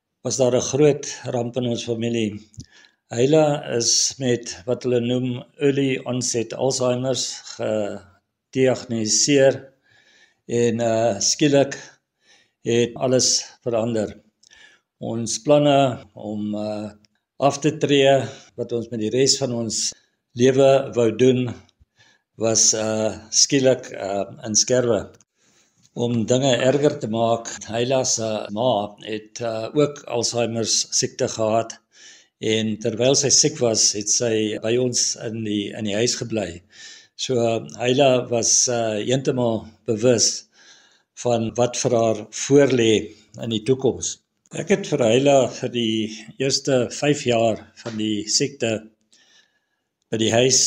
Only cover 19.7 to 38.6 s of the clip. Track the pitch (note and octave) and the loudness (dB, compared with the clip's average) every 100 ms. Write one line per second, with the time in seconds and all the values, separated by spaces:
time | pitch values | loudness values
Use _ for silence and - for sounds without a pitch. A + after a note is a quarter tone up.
19.7 | G2+ - - _ _ _ A#2+ B2+ C3 C3+ | -4 -6 -10 _ _ _ 2 4 6 6
20.7 | C#3 A#2 A2 A2+ G#2 B2+ B2 B2 - _ | 6 2 0 0 4 4 4 -2 -8 _
21.7 | _ _ _ _ _ _ - A2 A2 - | _ _ _ _ _ _ -4 -2 2 2
22.7 | A2 A2 A2 A2 F#2 - - - C#3+ B2+ | 0 -2 -2 -2 -4 -6 -2 2 2 4
23.7 | B2 - - G2 G2+ G2 - A#2 G#2 - | 2 -2 -8 -4 -4 -6 -8 -4 -2 2
24.7 | B2 A#2+ G2+ E2+ - _ _ _ _ _ | 0 2 0 -2 -14 _ _ _ _ _
25.7 | _ _ - A#2+ A#2+ G#2+ B2+ C#3 A#2+ C3 | _ _ -6 -2 -2 0 2 2 2 2
26.7 | C#3+ D3 - A#2 A2+ A#2 A#2 - - - | 2 0 0 -4 0 0 0 -4 -14 -8
27.7 | A#2 B2 C3 B2+ A#2 A2+ G#2+ - G2+ B2+ | -4 0 0 0 -2 -4 -6 -6 -2 0
28.7 | G#2 G#2 - G#2+ A2 - - A#2 A2+ A2+ | 0 -2 -10 -10 -8 -10 -8 -6 -6 -4
29.7 | D3+ D3 C#3+ - A#2+ A2 A#2 A2+ A2+ G#2 | 0 0 -2 -6 -4 -2 -2 -2 -2 -2
30.7 | - - - B2 - F#2+ - A2 A2+ A2 | -2 -2 -4 -4 -4 -6 -2 0 0 -2
31.7 | - _ _ - - _ _ A2+ A2 A2 | -10 _ _ -20 -20 _ _ -2 0 0
32.7 | G#2 A#2 G#2+ B2+ C3+ C3 - D3 D3+ A#2+ | -2 -4 0 2 2 2 2 2 2 0
33.7 | G#2+ - G#2 G#2 - A#2+ A2 G#2+ A2 A2 | 2 0 -2 -2 -2 0 0 -2 -2 -2
34.7 | A#2+ B2+ A#2 - - B2 A2+ G#2+ G#2 G2+ | 0 0 -2 -4 -4 -8 -6 -4 -4 -4
35.7 | A#2 A2 G2+ A#2+ - A#2 A2 F2+ F2 - | -6 -4 0 0 -2 -4 -4 -4 -8 -20
36.7 | - - - _ - - B2 A#2 A2+ - | -20 -20 -20 _ -12 -4 0 0 -2 -6
37.7 | G2+ B2 C3 C#3 B2+ G#2 A#2 G#2 - | -4 0 4 4 4 2 -2 2 2